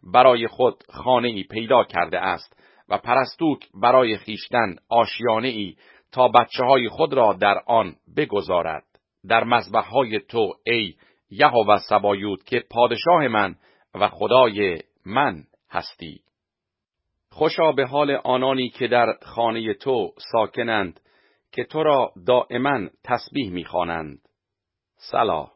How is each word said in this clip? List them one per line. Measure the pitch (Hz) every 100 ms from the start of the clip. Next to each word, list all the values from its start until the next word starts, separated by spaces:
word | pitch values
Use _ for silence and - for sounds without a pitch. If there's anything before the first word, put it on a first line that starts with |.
| 92
برای | 110 131 123 113
خود | - 127 - _
خانه‌ای | - 120 127 120 107
پیدا | 92 110 113 123
کرده | 104 87 85 87
است | 92 87 - _ _ _ _
و | 101
پرستوک | - 127 123 - 165 131 - 95
برای | 117 131 123 104
خویشتن | - 104 - 123 107 85 _
آشیانه‌ای | 117 110 - 117 110 127 113 98 80 _ _ _
تا | - 127
بچه‌های | 117 117 - 127 135 113
خود | 98 156
را | 135 110
در | 92 101 95 -
آن | 117 98 73 _ 85
بگذارد. | 151 101 95 90 82 78 _ _ _ _ 95
در | 113
مذبح‌های | 113 120 95 110 104 117 123 107
تو، | - 117 101 - -
ای | 117 101 - _ _ _
یهوه | 101 147 120 104 101 -
سبایوت، | 107 101 101 101 95 -
که | - -
پادشاه | 117 120 117 165 175 139
من | 110 98 85 _ _ _ -
و | 101
خدای | - 107 123 123 101 101 82 - _ 92
من | 117 139 85 69 _ _
هستی. | 92 - - 82 76 _ _ _ _ _ _ _ _ _ _ _
خوشا | - 156 - 160
به | 139 131
حال | 143 147
آنانی | 139 - 127 131 131 123
که | - 120
در | 120 117 -
خانهٔ | - - 117 113 110
تو | 101 - 127 92 - -
ساکنند، | 117 104 - 117 110 92 - _ _ _ _ _
که | -
تو | 123 156
را | 156 139 120 - 90
دائماً | 123 - 120 135 135 92 _
تسبیح | - 120 - 143 113
می‌خوانند. | 90 80 90 87 82 78 64 _ _ _ _ _ _ _ _
سلا. | - - 113 80 73